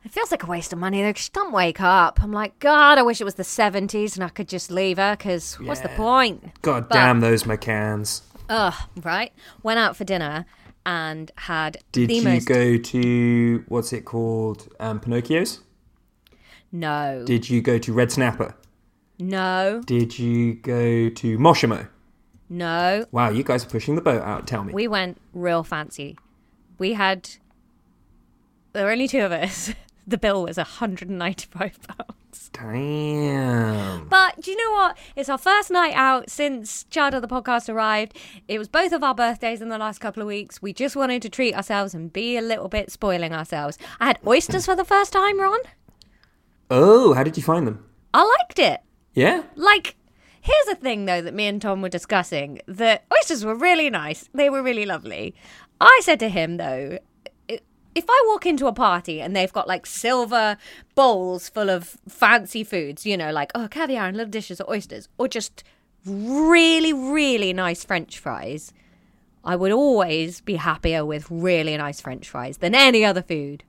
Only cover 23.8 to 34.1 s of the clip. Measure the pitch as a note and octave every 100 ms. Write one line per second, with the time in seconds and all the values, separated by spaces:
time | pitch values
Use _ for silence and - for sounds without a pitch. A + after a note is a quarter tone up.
23.8 | - D#3 E3+ A#2 G#2 G2+ - A#2 G2 G3
24.8 | A3+ G#3 F#3 - _ F3+ F3 E3+ D#3+ D#3
25.8 | D3+ - C#3+ D#3 _ _ _ _ _ _
26.8 | F#3 A3 F#3+ F#3+ - - _ _ _ _
27.8 | _ _ _ _ _ _ _ _ _ G#3
28.8 | G3+ A3+ C4 C4+ G3+ E3+ F3+ - - -
29.8 | - _ - F#3+ G#3+ G3 E3+ E3 D#3+ -
30.8 | A3+ F#3 F#3 F#3+ F3 F#3+ - E3+ E3+ -
31.8 | - - - - _ - - - A2+ A#2
32.8 | C#3+ D3+ D3+ D3+ D3 C#3 C3 A#2+ A2+ G#2+
33.8 | G2 F2+ D2+